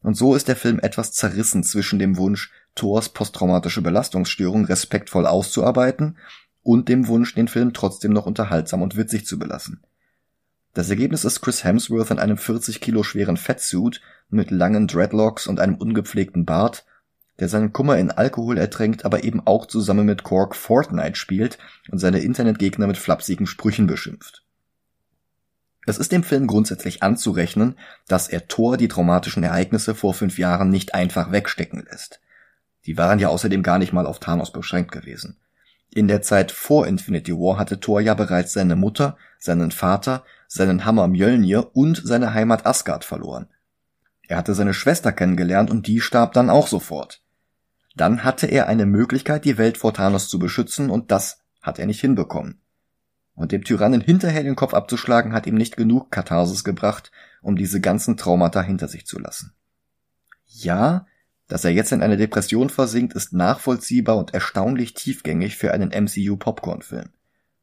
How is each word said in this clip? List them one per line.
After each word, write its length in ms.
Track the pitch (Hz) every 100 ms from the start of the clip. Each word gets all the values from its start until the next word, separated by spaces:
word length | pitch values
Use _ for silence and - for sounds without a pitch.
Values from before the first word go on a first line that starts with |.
und 140 | - 107
so 180 | 127
ist 140 | 139 139
der 80 | 127
Film 240 | 120 113
etwas 320 | 101 - 113
zerrissen 500 | - 107 90 107 98
zwischen 360 | 87 104 95 101
dem 180 | 95 90
Wunsch, 340 | 95 101 - _ _
Thors 360 | - 107 104 -
posttraumatische 720 | - 104 - 92 90 85 85
Belastungsstörung 840 | 87 90 - 92 87 - 92 104
respektvoll 640 | 104 - - 104 - 92 85
auszuarbeiten 880 | 87 98 - 120 123 127 131 151 - - - _ _
und 260 | - 120 120
dem 180 | 127 117
Wunsch, 280 | 117 117
den 140 | - 113
Film 240 | 117 120
trotzdem 380 | 117 98 - 104
noch 140 | 104 104
unterhaltsam 560 | 107 104 82 80 92
und 140 | 92 104
witzig 300 | 110 110 -
zu 120 | -
belassen. 440 | - - - - _ _ _ _ _ _ _ _ _
Das 160 | - 87
Ergebnis 360 | 101 135 160
ist 160 | 110 -
Chris 220 | - 123
Hemsworth 460 | - 220 - 117 113
in 80 | -
einem 200 | 104 104
vierzig 420 | - 117 - 110
Kilo 220 | - 113
schweren 340 | 104 107 101 -
Fettsuit 640 | - 127 - 90 117 - - _ _
mit 200 | 107 98
langen 360 | 92 87 107 101
Dreadlocks 600 | 85 92 104 110 110 -
und 120 | 95
einem 160 | 98
ungepflegten 680 | 92 113 107 101 - 95 90
Bart, 400 | 82 80 104 - - _ _ _ _ -
der 80 | 185
seinen 240 | - 107
Kummer 260 | - 139 123
in 120 | 95
Alkohol 460 | - 135 127 117 113
ertränkt, 480 | 92 - 110 110
aber 200 | 104 101
eben 200 | 113 113 -
auch 200 | 107 -
zusammen 400 | 110 98 98 104
mit 160 | 101
Korg 320 | - 95 98
Fortnite 600 | - - 117 156 87 80 90
spielt 420 | - 95 117 - - - -
und 80 | 95
seine 220 | 92 92
Internetgegner 680 | 92 123 117 107 98 95 101
mit 120 | 95
flapsigen 480 | - 80 - 92 92
Sprüchen 400 | - 107 104 98
beschimpft. 580 | 67 - - - - _ _ _ _ _ _ _ _ _ _ _ _ _ _ -
Es 120 | -
ist 140 | -
dem 100 | 180
Film 240 | 170 139 135
grundsätzlich 560 | 202 214 92 - -
anzurechnen, 760 | 98 117 - 85 87 - 113 131 - - -
dass 220 | 92 -
er 180 | 87 -
Thor 300 | - 113 123
die 120 | 117
traumatischen 540 | - 87 90 - -
Ereignisse 520 | 87 90 95 110 -
vor 180 | 107 101
fünf 260 | 92 101 87
Jahren 300 | 90 90 95
nicht 260 | 95 -
einfach 380 | 95 90 - 82
wegstecken 520 | 101 101 - 90 - -
lässt. 300 | - - - _ _ _ _ _ _ -
Die 100 | 80
waren 200 | 85 104
ja 100 | 95
außerdem 340 | 87 110 95
gar 160 | 90 90
nicht 140 | 92
mal 140 | 90 78
auf 140 | -
Thanos 320 | - 85 -
beschränkt 400 | - - 90 87
gewesen. 460 | - - 60 - - _ _ _ _ _
In 140 | - 104
der 160 | 101
Zeit 300 | - 101 92
vor 340 | - - 151 120
Infinity 460 | 95 - 87 80
War 260 | 85 87 95
hatte 220 | 101 98
Thor 200 | - 104
ja 140 | 107
bereits 380 | 107 101 90 90
seine 240 | - 92 85
Mutter, 400 | 101 107 143 - - _
seinen 320 | - 85 82
Vater, 540 | - 92 98 131 131 - _ -
seinen 380 | - 95 92
Hammer 240 | 98 110 90
Mjölnir 640 | 90 101 123 95 104 120
und 260 | - 147 165
seine 300 | - 120 120
Heimat 320 | 110 110 113 -
Asgard 380 | 131 - 76
verloren. 440 | - 80 - 62 - _ _ _ _ _ _ _ -
Er 80 | 87
hatte 180 | 87
seine 200 | 98 101
Schwester 380 | 92 - 175 117
kennengelernt 580 | 95 92 90 90 92 107
und 160 | 113 98
die 140 | 113
starb 320 | - 123 120
dann 160 | 123 123
auch 180 | 120 -
sofort. 540 | 95 - 76 - - _ _ _ _ _ _ _ -
Dann 260 | 82 117
hatte 240 | 127 127 -
er 220 | 139 -
eine 180 | 113 101
Möglichkeit, 580 | 101 120 131 - 151
die 140 | 147 113
Welt 180 | 113 113
vor 160 | 113
Thanos 360 | 104 98 98 -
zu 100 | 92
beschützen, 520 | 87 - 117 - 139
und 200 | 110 117
das 300 | 101 - - _ _
hat 180 | - -
er 80 | 98
nicht 140 | 107
hinbekommen. 600 | 135 120 87 78 67 - _ _ _ _ _ _ _
Und 180 | - 82
dem 120 | 196
Tyrannen 360 | - 220 107 127
hinterher 420 | 104 180 185 156
den 140 | 139 135
Kopf 180 | 131
abzuschlagen, 580 | - - 120 - 120 113
hat 140 | 110 104
ihm 100 | 110
nicht 200 | 113 -
genug 340 | 113 120 -
Katharsis 520 | - 90 82 87 -
gebracht, 480 | - 90 101 98 - - - _
um 140 | - 98
diese 240 | 95 98
ganzen 360 | 95 101 - 113
Traumata 460 | - 87 90 98
hinter 240 | 92 92 73
sich 200 | - -
zu 120 | -
lassen. 360 | - - - - _ _ _ _ _ _ _ _ _
Ja, 600 | - 87 90 123 180 - _ _ _ -
dass 160 | 87
er 80 | 90
jetzt 180 | 85 -
in 120 | 131
eine 140 | 104 101
Depression 540 | 107 107 101 110 135
versinkt, 440 | - 127 113 120
ist 180 | - -
nachvollziehbar 840 | 90 87 135 - 123 - 123 117 110
und 180 | 90
erstaunlich 600 | - - - 98 127 117
tiefgängig 640 | - - 135 - - 95 -
für 160 | -
einen 180 | 90 95
M-C-U-Popcorn-Film. 1160 | - 104 - 101 101 - - - - - - - _ _ _ _ _